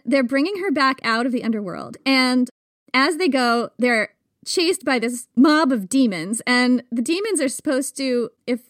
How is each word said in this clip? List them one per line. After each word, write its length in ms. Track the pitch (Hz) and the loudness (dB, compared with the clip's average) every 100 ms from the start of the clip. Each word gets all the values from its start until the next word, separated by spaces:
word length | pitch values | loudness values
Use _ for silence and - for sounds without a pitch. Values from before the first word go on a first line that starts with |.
| 233 | 0
they're 180 | 277 | 0
bringing 380 | 240 269 349 392 | 2 0 0 -2
her 100 | 392 | -2
back 300 | 285 269 262 | 0 0 0
out 220 | 226 226 254 | -2 -2 0
of 80 | |
the 100 | 247 | -2
underworld. 540 | 226 214 190 76 - - 269 | -2 -4 -6 -10 -12 -6 0
And 440 | 262 254 254 247 - _ _ _ | 2 2 2 0 -6 _ _ _
as 240 | 247 294 311 | 0 0 0
they 100 | 370 | 0
go, 440 | 262 240 240 220 - | 2 2 0 -2 -2
they're 360 | 247 226 202 _ _ _ - | 0 0 -2 _ _ _ -6
chased 400 | 370 339 349 294 | 0 0 0 0
by 140 | 247 | 0
this 280 | 233 247 - 233 | 0 -4 -2 4
mob 360 | 302 302 269 | 6 6 2
of 180 | 240 190 | 0 0
demons. 520 | 269 240 170 175 226 - | 0 2 0 -6 -4 0
And 380 | 247 247 247 - | 2 2 0 -2
the 100 | 240 | -4
demons 400 | 240 349 440 311 | -2 -2 -2 -2
are 80 | 269 | -2
supposed 480 | - 302 262 262 - | -4 -4 -2 -4 -6
to, 320 | 269 240 226 _ - | -2 -2 -4 _ -6
if 140 | 240 | -6